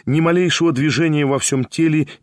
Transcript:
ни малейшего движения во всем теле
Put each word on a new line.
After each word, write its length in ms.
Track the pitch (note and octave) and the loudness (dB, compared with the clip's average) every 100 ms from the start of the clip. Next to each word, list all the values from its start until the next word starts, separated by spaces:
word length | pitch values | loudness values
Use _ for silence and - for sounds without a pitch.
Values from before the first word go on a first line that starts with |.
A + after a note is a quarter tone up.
| - | -4
ни 140 | D3 | 0
малейшего 520 | E3 F3 F3 - E3 | 2 2 0 0 0
движения 520 | C3 D3+ C#3 E3 D3+ | 0 0 0 0 0
во 140 | C#3 C3+ | 0 -2
всем 260 | - C3+ | -2 -2
теле 440 | B2 - E3 D#3 D3 - | -2 -2 0 0 -2 -4